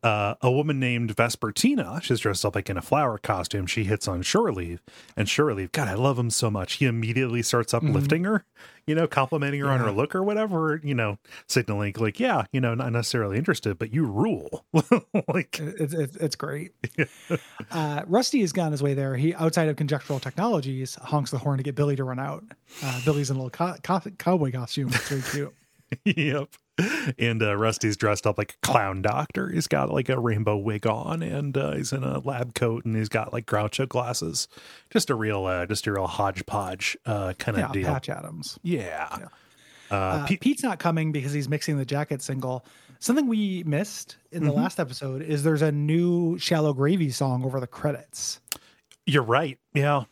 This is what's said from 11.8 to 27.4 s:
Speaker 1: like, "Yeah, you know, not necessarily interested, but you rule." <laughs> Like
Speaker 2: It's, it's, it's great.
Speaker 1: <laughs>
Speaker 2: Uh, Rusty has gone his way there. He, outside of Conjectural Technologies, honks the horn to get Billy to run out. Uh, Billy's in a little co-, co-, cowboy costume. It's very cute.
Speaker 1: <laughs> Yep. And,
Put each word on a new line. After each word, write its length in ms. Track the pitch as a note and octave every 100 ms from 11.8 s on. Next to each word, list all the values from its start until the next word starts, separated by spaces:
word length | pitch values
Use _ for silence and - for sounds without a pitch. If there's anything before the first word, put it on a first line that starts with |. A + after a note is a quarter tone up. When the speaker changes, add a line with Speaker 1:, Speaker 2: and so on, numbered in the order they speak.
| G#2 G2+
Speaker 1:
like, 200 | A2 -
"Yeah, 260 | B3+ F3+ G#2+
you 80 | C3+
know, 140 | B2
not 180 | A2+ B2+
necessarily 440 | A#2 A2+ B2 G#2 G2+
interested, 400 | E3 D#3 A2 G2
but 160 | A2
you 120 | B2 C#3+
rule." 600 | G2+ G#3+ F#3 - - _
<laughs> 0 | D#3+ - A#3+ - G3+ -
Like 320 | E3+ - -
Speaker 2:
It's, 340 | D3+ - D#3
it's, 220 | E3 C#3 D#3+
it's 180 | D#3 -
great. 360 | D3 D3 F3 _ - -
Speaker 1:
<laughs> 140 | D3+ - - E3+ - - -
Speaker 2:
Uh, 320 | E3 D3+ D3 -
Rusty 340 | F#3+ B3+ C#4+
has 100 | F#3
gone 200 | E3 E3
his 100 | D3
way 100 | C#3+ C#3
there. 200 | C3+ B2+
He, 180 | D3+ E3+
outside 340 | E3 D#3+ D#3
of 60 | C#3+
Conjectural 420 | D3 C#3+ - C#3
Technologies, 760 | C3 - G#3+ G3 C3 C3 C3 -
honks 340 | - D3+ C3
the 60 | C#3+
horn 200 | D3 C3+
to 60 |
get 120 | C3+ C#3
Billy 200 | D3 C#3
to 80 |
run 160 | C3 B2+
out. 240 | C#3+ D3+ - - _ -
Uh, 160 | C#3 B2+ B2+
Billy's 240 | D3 C3+
in 80 | C3+
a 20 |
little 100 | B2+
co-, 240 | - F3 D#3
co-, 260 | - F#3+ G#3 F#3+
cowboy 340 | - F3+ C#3
costume. 360 | B2+ B2 - C3
It's 180 | A#2+ -
very 120 | C#3
cute. 320 | B2+ D3 C#3+ _
Speaker 1:
<laughs> 40 | _ _ _ - -
Yep. 420 | E3+ D3+ C#3+ C#3+ - _ - F#3+ D#4 A#3+ B2
And, 240 | A#2 A2+